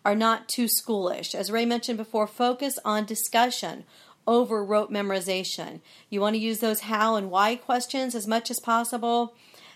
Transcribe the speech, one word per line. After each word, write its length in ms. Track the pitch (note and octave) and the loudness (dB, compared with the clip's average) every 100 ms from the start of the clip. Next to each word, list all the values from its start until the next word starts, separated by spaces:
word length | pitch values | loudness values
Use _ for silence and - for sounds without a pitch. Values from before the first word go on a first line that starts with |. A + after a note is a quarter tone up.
are 120 | - | 0
not 340 | G#3 A3+ A3 - | 2 4 2 0
too 180 | - A#3 | -2 0
schoolish. 680 | - - G#3 F3+ - E3+ | 0 0 0 0 -2 -6
As 180 | - F#3+ | -6 -2
Ray 140 | A3+ A#3 | 0 0
mentioned 320 | A#3+ A#3 A3+ | 0 -2 -6
before, 280 | A3 A3 G#3+ | -2 -2 0
focus 520 | - B3 B3+ C#4+ - G#3+ | 0 0 0 -4 -4 -2
on 180 | G#3+ | -2
discussion 800 | G#3+ A3 - A3+ B3 B3 F3 - - - - _ - | -2 -4 0 2 2 0 -8 -10 -16 -20 -20 _ 2
over 380 | A#3+ A3+ G#3+ | 2 2 -2
rote 260 | G3+ G#3+ G#3 | 0 0 0
memorization. 880 | G3+ G3+ F#3+ F3+ F#3 F#3 - E3 E3 - - - | -2 -2 -2 -2 -2 -4 -6 -10 -12 -18 -20 -6
You 140 | G3+ | 0
want 140 | G#3 A3 | 2 2
to 40 | |
use 200 | A3 A3 | 0 0
those 200 | A3+ G#3+ | 0 -2
how 340 | G#3 G#3+ A3+ A3 | -2 2 2 2
and 140 | G3 | 2
why 260 | F3+ G#3+ B3 | 4 4 2
questions 580 | - B3 B3 C4+ C4 | 0 -2 0 -4 -2
as 120 | A#3 G#3 | -4 0
much 240 | A3+ A#3 | -2 -2
as 100 | A#3+ | -6
possible. 720 | - A3+ A#3 B3 A#3 A#3+ A#3 - _ - - | 0 0 0 -2 0 0 0 -6 _ -20 -20